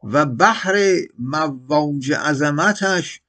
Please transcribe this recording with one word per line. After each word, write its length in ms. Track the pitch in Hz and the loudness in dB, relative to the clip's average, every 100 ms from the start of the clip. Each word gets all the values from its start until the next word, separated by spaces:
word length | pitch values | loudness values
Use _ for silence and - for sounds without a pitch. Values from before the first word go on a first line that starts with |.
و 220 | 104 127 151 | -2 0 0
بحر 760 | 120 190 226 180 196 196 180 - - | 2 2 2 0 2 2 2 -2 -10
مواج 920 | 123 151 156 131 127 151 151 143 131 | -6 -4 -4 -6 -2 0 0 -2 -2
عظمتش 1080 | 147 147 147 147 147 185 208 196 185 - - | -2 0 0 0 2 0 0 0 0 -4 -10